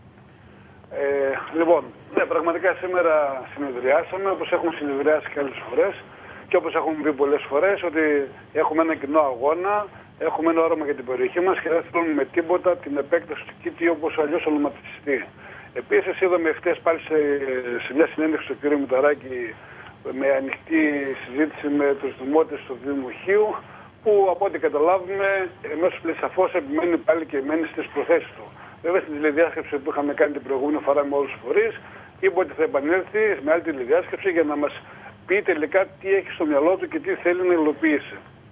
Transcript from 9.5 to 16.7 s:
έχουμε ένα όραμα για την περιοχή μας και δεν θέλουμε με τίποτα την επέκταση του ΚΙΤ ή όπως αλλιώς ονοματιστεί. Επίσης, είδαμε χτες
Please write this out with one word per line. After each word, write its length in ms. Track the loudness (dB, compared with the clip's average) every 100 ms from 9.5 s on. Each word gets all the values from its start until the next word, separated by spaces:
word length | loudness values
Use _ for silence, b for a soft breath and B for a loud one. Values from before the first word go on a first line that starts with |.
| 0 0 -2 -4 -10 B -6 -4
έχουμε 220 | 0 2
ένα 100 | 4
όραμα 220 | 2 2
για 100 | -2
την 100 | -4
περιοχή 360 | -4 -2 0 2
μας 160 | 2 2
και 80 | 0
δεν 140 | -2 0
θέλουμε 240 | -2 0 0
με 40 |
τίποτα 520 | 0 -2 0 2 2 0
την 200 | -2 -4
επέκταση 460 | 0 -2 -2 -10 -12
του 60 | -12
ΚΙΤ 180 | -10 -2
ή 80 | 0
όπως 300 | 0 -2 0
αλλιώς 280 | 0 0 0
ονοματιστεί. 720 | 0 0 -4 -16 -12 -4 -4 -4 -14 B B B
Επίσης, 460 | -10 0 2 2 0
είδαμε 320 | 2 2 2
χτες 260 | -2 -2